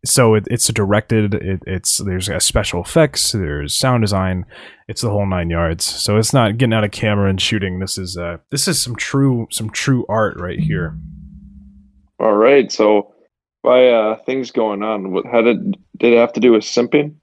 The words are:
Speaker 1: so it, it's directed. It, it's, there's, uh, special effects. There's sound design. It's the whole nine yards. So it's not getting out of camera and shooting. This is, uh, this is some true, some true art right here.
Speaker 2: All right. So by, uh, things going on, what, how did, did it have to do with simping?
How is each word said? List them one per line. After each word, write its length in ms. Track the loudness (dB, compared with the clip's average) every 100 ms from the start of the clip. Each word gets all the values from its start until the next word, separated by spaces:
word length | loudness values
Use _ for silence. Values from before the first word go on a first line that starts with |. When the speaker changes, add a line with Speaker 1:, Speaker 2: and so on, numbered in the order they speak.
| 0
Speaker 1:
so 300 | 4 4 4
it, 120 | 0
it's 180 | -2 -2
directed. 640 | -2 0 0 0 0 0
It, 300 | -2 -4 -6 -6
it's, 320 | -6 -4 -4
there's, 320 | -4 -6 -4
uh, 100 | -2
special 420 | -2 -2 -2 -6
effects. 500 | -2 2 2 0 -2
There's 440 | -2 -4 -6 -4 -2
sound 260 | 0 2
design. 420 | 0 0 -2 -4 -8 -16 -20 -20 -14
It's 140 | -6
the 80 | -4
whole 160 | -2 -2
nine 240 | -2 -2
yards. 340 | -2 -2 -2
So 340 | -6 -4 0 0
it's 140 | 2
not 260 | 2 0 0
getting 140 | 0
out 140 | 0 -2
of 60 |
camera 380 | -2 -2 0 0
and 120 | 0
shooting. 380 | -2 -2 -4 -6
This 180 | -6 -8
is, 180 | -8 -8
uh, 220 | -10 -10 _
this 180 | -4 -2
is 120 | -2
some 140 | -4 -6
true, 520 | -4 0 2 0 -4
some 180 | -6 -6
true 360 | -4 0 0 0
art 320 | 0 0 -2
right 200 | -8 -4
here. 380 | -2 -2 -4 -8 -16 -18 -20 -20 -20 -20 -20 -20 _ _ _ _
Speaker 2:
All 160 | 2 4
right. 360 | 6 6 4
So 440 | 2 4 4 2 _ _ _ _ _
by, 240 | 2 6 6
uh, 280 | 4 2 -2
things 280 | -6 -6 -4
going 300 | -2 -2 -2
on, 300 | -4 -4 -4
what, 140 | -6 0
how 160 | 2
did, 340 | 2 0 -4 -8 _ -2
did 160 | 4
it 40 | 4
have 140 | 4
to 60 | 2
do 140 | 4
with 100 | 4
simping? 520 | 2 -2 0 0 0 -8